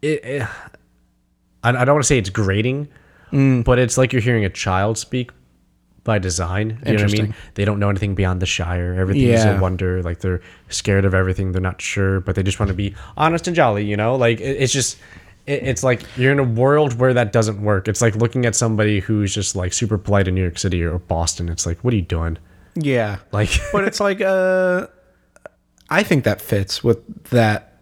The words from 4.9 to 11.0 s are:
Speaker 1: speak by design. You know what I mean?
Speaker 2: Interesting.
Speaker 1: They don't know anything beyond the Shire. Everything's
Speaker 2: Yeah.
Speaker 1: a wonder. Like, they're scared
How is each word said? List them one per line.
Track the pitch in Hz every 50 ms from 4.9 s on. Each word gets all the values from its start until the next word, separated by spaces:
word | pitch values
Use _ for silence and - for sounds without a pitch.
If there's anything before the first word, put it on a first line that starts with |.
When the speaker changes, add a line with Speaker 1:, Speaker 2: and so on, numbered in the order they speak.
| 110 -
Speaker 1:
speak | - - - 127 123 120 - _ _ _ _ _ _ _ _ _ _ _ _ _ _
by | - 110 104
design. | 90 92 85 87 92 85 90 98 107 110
You | 113
know |
what | 113 -
I | - 110
mean? | 107 104
Speaker 2:
Interesting. | 101 104 107 107 104 107 - - - -
Speaker 1:
They | - 101
don't | 101 104 101
know | 101 101
anything | 101 95 104 101 98
beyond | 95 98 90 92 90 92
the |
Shire. | 90 - - 90 85 90 90 87 87 90
Everything's | 92 95 92 98 139 131 120 120 113 110
Speaker 2:
Yeah. | 107 98 98
Speaker 1:
a |
wonder. | 95 92 92 87 92 92 90 92 90
Like, | 85 85 -
they're | - 95 90 87 - - - - _ -
scared | - - - - 101 98